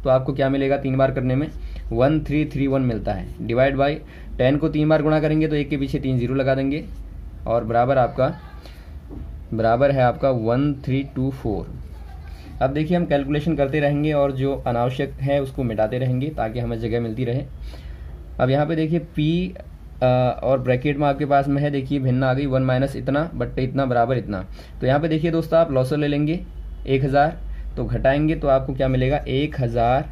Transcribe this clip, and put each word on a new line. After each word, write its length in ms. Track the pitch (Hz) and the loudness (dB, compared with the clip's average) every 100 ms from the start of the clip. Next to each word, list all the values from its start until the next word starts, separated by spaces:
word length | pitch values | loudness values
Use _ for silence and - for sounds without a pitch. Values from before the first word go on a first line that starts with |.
तो 80 | 139 | 4
आपको 220 | 131 131 | 2 2
क्या 160 | 139 135 | 0 0
मिलेगा 280 | 135 135 139 | 2 2 0
तीन 200 | 135 131 | 0 2
बार 140 | 131 | 2
करने 260 | 131 127 131 | 2 0 0
में, 120 | 151 - - - - | -2 -6 -10 -10 -4
वन 280 | 113 135 156 | 2 4 4
थ्री 240 | 151 147 151 | 0 -2 0
थ्री 200 | 135 135 | 0 0
वन 160 | 135 | 2
मिलता 300 | 127 110 101 | 0 0 -4
है, 140 | 98 90 - | -4 -8 -8
divide 360 | 107 117 139 135 | -2 2 4 4
by 180 | 139 151 - - - - | 0 0 -10 -18 -14 2
ten 180 | 127 143 | 2 4
को 100 | 156 | 0
तीन 200 | 151 151 | 2 4
बार 140 | 156 | 4
गुणा 180 | 151 156 | 4 2
करेंगे 280 | 156 156 156 | 2 2 2
तो 80 | 151 | 0
एक 120 | 143 | -2
के 80 | 143 | -2
पीछे 220 | 135 135 | -2 -2
तीन 200 | 131 127 | 0 0
ज़ीरो 160 | 120 | 0
लगा 200 | 135 135 | 0 2
देंगे 300 | 135 135 151 - - - - - - - | 2 0 -2 -6 -14 -14 -14 -14 -10 -2
और 180 | 117 | -2
बराबर 340 | 110 117 123 135 | 2 2 4 4
आपका, 360 | 117 - 131 175 - - - - - - - - - - - | 2 2 -2 -2 -14 -18 -18 -18 -16 -16 -14 -14 -12 -14 -8
बराबर 360 | 110 113 120 139 | 0 2 4 4
है 120 | 139 | 4
आपका 280 | 123 117 139 | 2 4 0
वन 420 | 127 110 123 147 135 | 2 0 2 0 -2
थ्री 260 | - 127 139 | -2 -2 -4
टू 160 | 127 131 | -4 -4
फ़ोर। 400 | 131 117 95 - - - - - - - - - - | -4 -4 -4 -6 -12 -14 -14 -14 -14 -14 -16 -14 -2
अब 100 | 135 | -2
देखिए 240 | 143 156 175 | 0 0 0
हम 80 | 160 | 2
calculation 500 | 143 139 147 170 147 | 0 2 0 0 0
करते 240 | 139 151 | 2 2
रहेंगे 320 | 143 143 151 | 2 2 2
और 200 | 147 139 | 2 2
जो 220 | 131 135 135 | 2 -2 -2
अनावश्यक 540 | 127 117 123 131 135 - | -2 0 0 0 -4 -4
है 200 | 139 143 | 0 0
उसको 200 | 131 - | 0 -4
मिटाते 360 | 123 107 107 123 | -2 0 0 0
रहेंगे 300 | 131 127 131 | 0 0 -2
ताकि 300 | 120 113 120 | -4 -4 -4
हमें 180 | 117 113 | -4 -4
जगह 200 | 113 117 | -2 -2
मिलती 240 | 117 113 | -2 -4
रहे। 200 | 123 127 139 - - - - - - - - - | -2 -2 -6 -12 -12 -12 -14 -14 -14 -14 -14 0
अब 100 | 127 | 2
यहाँ 160 | 139 151 | 2 2
पे 100 | 160 | 0
देखिए 220 | 156 170 | 0 0
पी, 560 | 160 - 151 170 185 - - - - - | -2 0 0 0 -2 -8 -16 -18 -18 0
अ, 40 | 127 127 123 - | 2 4 2 0
और 180 | 120 135 | 0 2
bracket 380 | 123 127 147 139 | 2 0 0 2
में 80 | 147 | 0
आपके 180 | 139 143 | 0 2
पास 220 | 139 139 | 2 4
में 120 | 139 | 0
है, 80 | 147 | 0
देखिए 280 | 143 131 143 | -2 -2 0
भिन्न 240 | 131 127 | 2 2
आ 80 | 135 | 2
गई, 120 | 131 143 | 2 0
वन 160 | 131 | 0
माइनस 340 | 131 127 135 135 | 2 2 0 -2
इतना 340 | 120 143 165 | -2 0 -2
बट्टे 280 | 120 120 - | -4 -4 -2
इतना 220 | 127 135 135 | -2 0 2
बराबर 320 | 120 120 127 | 4 4 2
इतना। 260 | 101 98 95 - - - | -2 -6 -8 -14 -16 -2
तो 60 | 127 | 2
यहाँ 140 | 143 | 2
पे 80 | 160 | 2
देखिए 220 | 156 170 | 0 2
दोस्तों 280 | 165 156 165 | 0 2 4
आप 140 | 165 | 4
लॉसर 240 | 131 127 147 | 2 2 0
ले 120 | 147 | 0
लेंगे 320 | 143 151 175 - - - - - | 0 0 -2 -6 -12 -12 -10 0
एक 180 | 135 | 0
हज़ार, 320 | 139 139 147 - - - - - | 4 4 4 0 -10 -8 -8 -6
तो 80 | |
घटाएंगे 500 | 113 117 131 143 156 | -2 2 2 4 2
तो 140 | 156 143 | 2 2
आपको 260 | 135 131 | 2 2
क्या 140 | 131 131 | 0 2
मिलेगा, 280 | 131 127 143 | 2 2 0
एक 420 | - 131 147 - | 0 -2 0 0
हज़ार 480 | 120 120 117 131 160 | 0 2 4 2 0